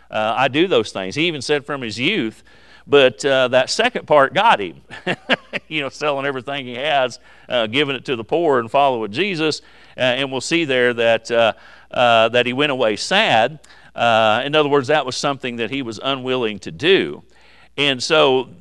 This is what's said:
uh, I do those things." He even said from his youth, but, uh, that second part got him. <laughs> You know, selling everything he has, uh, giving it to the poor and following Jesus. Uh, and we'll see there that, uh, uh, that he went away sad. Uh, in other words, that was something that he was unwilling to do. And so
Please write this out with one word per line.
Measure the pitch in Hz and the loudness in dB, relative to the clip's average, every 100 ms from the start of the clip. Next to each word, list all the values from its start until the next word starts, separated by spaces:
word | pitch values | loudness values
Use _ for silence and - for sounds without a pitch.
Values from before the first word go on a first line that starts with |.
| - | -8
uh, | 107 110 113 | -4 -2 0
I | 135 | 0
do | 139 185 | 2 2
those | 135 107 | 2 0
things." | 104 95 | -6 -8
He | 143 175 | -4 -4
even | 151 | -4
said | 120 147 123 | -2 -4 -4
from | 139 | -8
his | 117 101 | -8 -4
youth, | 143 214 113 - - - - - - | -2 -2 -4 -8 -20 -20 -20 -14 2
but, | 143 131 135 | 4 4 2
uh, | 139 131 127 | 0 2 2
that | 127 127 | 2 0
second | - 233 208 - | 0 -2 -2 2
part | 151 113 | 4 4
got | 156 226 202 | 4 2 2
him. | 185 135 - - 180 | 0 -10 -20 -10 -8
<laughs> | 170 - 262 - 196 - | -6 -4 -4 -4 -12 -8
You | 156 | -6
know, | 135 | -6
selling | - 147 139 139 | -4 -4 -2 -4
everything | 131 120 139 123 | -6 -8 -10 -10
he | |
has, | 123 147 143 127 - - - - | -6 -2 0 0 -6 -20 -20 -4
uh, | 123 110 | -2 0
giving | 127 143 131 | 0 -2 -4
it | 127 | -6
to | 120 | -6
the | |
poor | 110 160 170 131 | -4 -2 2 0
and | 113 | 2
following | 143 143 123 107 | 2 2 0 -4
Jesus. | 113 202 165 156 - - - - - | -4 -4 -2 -4 -4 -12 -20 -16 -2
Uh, | |
and | 127 123 139 | -2 0 -4
we'll | 131 | -6
see | - 170 151 | -2 -2 0
there | 127 123 | 2 2
that, | 117 117 113 - | 2 2 2 0
uh, | 117 110 - - - - | 2 2 0 -12 -20 -8
uh, | - 123 117 113 | 0 4 4 4
that | 120 | 2
he | 123 | 0
went | 127 147 | 0 -2
away | 131 113 104 | 0 0 -2
sad. | - 190 214 117 120 156 - - - | -2 0 4 4 2 -2 -20 -20 -14
Uh, | - 117 113 110 110 | -2 2 4 4 2
in | 139 | 0
other | 156 147 | 0 2
words, | 143 123 | 0 2
that | 156 127 | 0 -2
was | 123 | -4
something | 151 135 131 120 | -6 -6 -8 -6
that | 110 | -6
he | 139 | -6
was | 117 104 | -8 -8
unwilling | 135 135 127 127 113 104 | -6 -6 -4 -2 -4 -6
to | - | -12
do. | 82 165 185 80 - - _ _ - _ - | -4 0 0 0 -8 -18 _ _ -20 _ -4
And | 143 127 | -2 -2
so | 120 156 147 131 123 - | 0 4 4 2 -2 -12